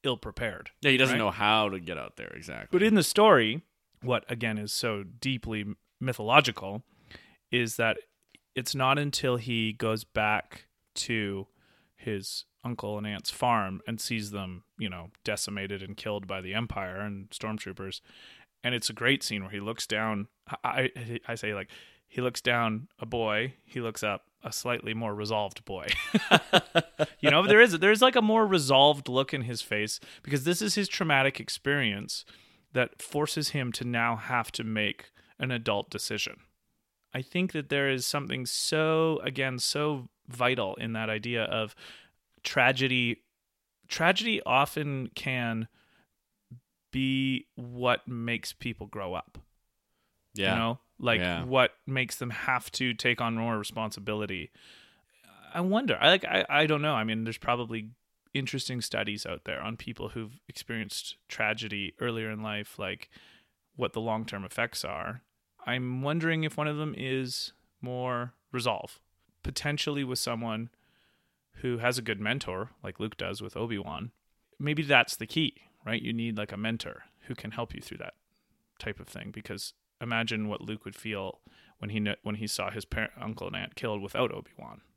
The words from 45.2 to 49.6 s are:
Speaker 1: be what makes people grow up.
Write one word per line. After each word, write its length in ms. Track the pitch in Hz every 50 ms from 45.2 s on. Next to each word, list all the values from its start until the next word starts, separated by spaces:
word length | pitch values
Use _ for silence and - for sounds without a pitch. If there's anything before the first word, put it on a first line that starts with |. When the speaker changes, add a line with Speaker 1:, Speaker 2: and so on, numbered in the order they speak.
| - 131 131 127 120 117 113 113 110 - _ _ _ _ _ _ _ _ _ _ _ _ _ _ _ _ 127 123 _ _ _ _ _ _
Speaker 1:
be 560 | - 131 135 135 135 131 135 135 131 127 - _ _
what 520 | - 123 120 123 123 123 123 120 - -
makes 460 | - 123 117 117 120 117 - - - -
people 340 | _ - 123 110 - 98
grow 260 | 104 - 104 98 90 90
up. 240 | 82 - - _ - - _ _ _